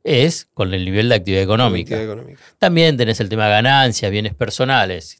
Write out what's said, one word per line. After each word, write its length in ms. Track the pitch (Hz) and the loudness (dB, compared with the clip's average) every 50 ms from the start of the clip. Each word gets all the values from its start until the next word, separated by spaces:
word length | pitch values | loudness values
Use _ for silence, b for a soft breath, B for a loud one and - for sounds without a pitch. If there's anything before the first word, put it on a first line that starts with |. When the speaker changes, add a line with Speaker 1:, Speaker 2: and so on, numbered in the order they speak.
| - | -4
Speaker 1:
es 440 | - 156 120 135 165 165 - - _ _ | 0 2 2 2 2 0 -4 -8 _ _
con 200 | - 104 90 95 | -6 -4 -4 -2
el 100 | 95 90 | -4 -4
nivel 240 | 90 95 101 110 120 | -2 0 0 2 2
de 60 | 120 | 2
actividad 260 | 104 87 92 95 95 98 | 0 0 0 0 0 0
económica. 520 | 92 107 113 127 117 95 90 85 - - | 0 0 2 2 0 0 -2 -4 -6 -6
Speaker 2:
Actividad 180 | 110 110 110 104 | -6 -6 -8 -10
económica. 280 | 110 127 127 - b b b b b | -12 -14 -18 -20 b b b b b
Speaker 1:
También 380 | - 185 170 165 165 160 147 120 | 0 0 2 4 2 2 2 2
tenés 220 | 123 110 110 - | 0 0 0 -2
el 80 | 117 92 | -2 -4
tema 160 | 107 110 107 | -2 0 2
de 60 | 104 | 2
ganancias, 600 | 104 107 117 131 139 139 135 123 107 - - 101 | 2 4 4 4 4 4 4 2 0 -2 -4 -2
bienes 220 | 95 104 104 107 90 | -2 -2 -4 -4 -4
personales. 840 | - 123 104 - - 131 127 135 127 101 95 92 87 - - - _ | -4 -6 -4 -2 -2 -2 0 2 0 0 0 -4 -8 -12 -14 -18 _